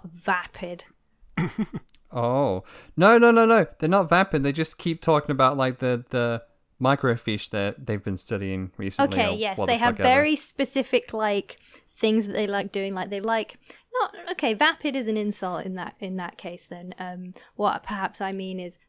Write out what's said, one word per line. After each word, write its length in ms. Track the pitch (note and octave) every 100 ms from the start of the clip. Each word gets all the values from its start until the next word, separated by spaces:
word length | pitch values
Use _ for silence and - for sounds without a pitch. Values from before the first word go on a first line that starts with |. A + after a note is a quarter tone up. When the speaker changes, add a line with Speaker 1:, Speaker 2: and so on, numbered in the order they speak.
| F3
Speaker 1:
vapid. 800 | E3+ G3+ F3+ E3+ - F3 F3 - _ _ _ - -
Speaker 2:
<laughs> 60 | E3+ - G3+ - - _ _ B2
Speaker 3:
Oh. 480 | A#2 C3 C3 F#2 - - - -
No, 220 | F#3+ A#3
no, 140 | A#3
no, 120 | A#3
no. 220 | A3+ A3+ E3 -
They're 100 | D#3+
not 180 | G3 E3
vapid. 360 | E3+ F#3+ D3+
They 80 | C#3
just 260 | C#3+ D#3 -
keep 240 | F3 E3
talking 300 | - D3 -
about, 260 | C3+ C3 C#3
like, 200 | B2+ B2+
the, 280 | B2+ B2 B2
the 320 | B2+ A#2 A2+ - _ _ -
microfiche 720 | B2+ C#3 B2+ A#2 - G#2 -
that 380 | G#2+ G2+ - B2
they've 160 | G#2+
been 140 | G#2 F#2+
studying 540 | - G#2 G2 F#2+ F#2+ -
recently 400 | G2 - C#4 C#4+
Speaker 1:
Okay, 100 | G#3
Speaker 3:
or 60 | G#3
Speaker 1:
yes, 220 | G#3+ F#3+
Speaker 3:
what 80 | G3+
Speaker 1:
they 80 |
Speaker 3:
the 60 | A#3
Speaker 1:
have 160 | A#3+ G#3
Speaker 3:
fuck 60 |
ever. 80 | B3
Speaker 1:
very 260 | C4+ D4+ D4+
specific, 760 | - - C4+ C4+ B3 A3+ -
like, 460 | A3 G#3+ G3+ - - _ - _
things 380 | - A3 A3 G3+
that 60 |
they 120 | G3+ G#3
like 260 | G3+ G3
doing. 220 | G3 G3
Like, 160 | F#3+ F#3
they 100 | G3+
like, 380 | A3 A3+ G#3+ - - - _
not, 200 | B4+ G4+ F#4+ F4
okay, 200 | F4 C4
vapid 420 | G#3 D4+ D#4+ D4+ C4+
is 120 | A3
an 100 | G#3+
insult 480 | G#3 G3+ F#3 E3 F#3+
in 80 |
that, 220 | F#3 F3 -
in 160 | F#3+ F#3
that 200 | F3 -
case 280 | F3+ F3 -
then. 260 | F3 F3+ -
Um, 320 | F3+ F3+ F3+ - - -
what 260 | G3+ -
perhaps 400 | - G3+ F#3+ -
I 100 | G3
mean 280 | F#3+ F#3+ F#3
is 180 | F3+ -